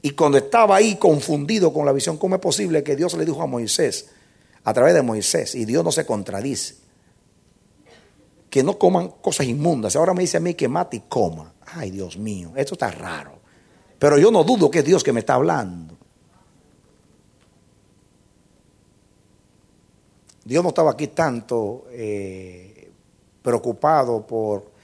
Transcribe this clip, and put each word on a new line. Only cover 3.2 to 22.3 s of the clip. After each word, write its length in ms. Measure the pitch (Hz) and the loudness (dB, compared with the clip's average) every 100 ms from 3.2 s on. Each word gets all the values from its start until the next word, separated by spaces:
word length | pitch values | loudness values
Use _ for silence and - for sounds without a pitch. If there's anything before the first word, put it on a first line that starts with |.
dijo 180 | 160 147 | -4 -4
a 40 | 160 | -4
Moisés, 640 | 123 110 - 147 - - _ _ _ _ _ | -4 -4 0 0 -2 -12 _ _ _ _ _
a 80 | - | -4
través 220 | 110 135 | 4 4
de 80 | 175 | 4
Moisés, 520 | 127 110 98 165 - | 2 -2 -2 -2 -4
y 100 | 131 | -6
Dios 200 | 110 120 | -2 0
no 60 | 165 | 0
se 160 | 156 - | -2 -2
contradice, 720 | 107 95 95 127 120 - - _ _ _ _ _ _ _ _ _ _ _ - _ _ _ _ _ | -6 -6 -8 -6 -6 -8 -14 _ _ _ _ _ _ _ _ _ _ _ -20 _ _ _ _ _
que 140 | 135 | 0
no 160 | 135 - | 0 4
coman 300 | - 180 175 - | 2 2 -2 -6
cosas 260 | - 139 135 | -6 -2 -2
inmundas? 500 | 117 156 147 107 139 | 0 0 0 -2 2
Ahora 180 | 170 | 2
me 80 | 180 | 2
dice 140 | 180 - | 0 -2
a 40 | |
mí 140 | 170 | -4
que 140 | 170 - | -2 -2
mate 300 | 147 180 117 | -2 -4 -8
y 20 | |
coma. 520 | - 131 92 80 80 _ - | -6 -2 -2 -4 -16 _ -20
Ay, 240 | 170 110 | -12 -10
Dios 260 | 95 92 90 | -10 -12 -10
mío, 360 | 107 98 85 | -10 -10 -10
esto 200 | 131 139 | -8 -8
está 160 | - 113 | -6 -8
raro. 480 | 87 87 - - - _ _ _ _ _ _ | -8 -12 -12 -14 -20 _ _ _ _ _ _
Pero 200 | 143 147 | 4 6
yo 120 | 190 | 6
no 140 | 220 | 6
dudo 260 | 160 240 151 | 4 4 4
que 80 | 170 | 2
es 60 | |
Dios 180 | 139 185 | 2 2
que 100 | - | 2
me 80 | 120 | -2
está 140 | - | 0
hablando. 640 | 127 156 156 101 87 80 78 _ _ _ _ _ _ _ _ _ _ _ _ _ _ _ _ _ _ _ _ _ _ _ _ _ _ _ _ _ _ _ _ _ _ _ _ _ _ _ _ _ _ _ _ | 0 2 0 -4 -10 -16 -20 _ _ _ _ _ _ _ _ _ _ _ _ _ _ _ _ _ _ _ _ _ _ _ _ _ _ _ _ _ _ _ _ _ _ _ _ _ _ _ _ _ _ _ _
Dios 180 | - 139 | -2 0
no 80 | 180 | 0
estaba 220 | - 156 | 2 2
aquí 160 | - 147 | 2 -6
tanto, 800 | - 160 120 107 120 104 120 - | -2 -2 -2 -4 -4 -4 -8 -14
eh, 1000 | 123 110 104 98 | -12 -8 -6 -8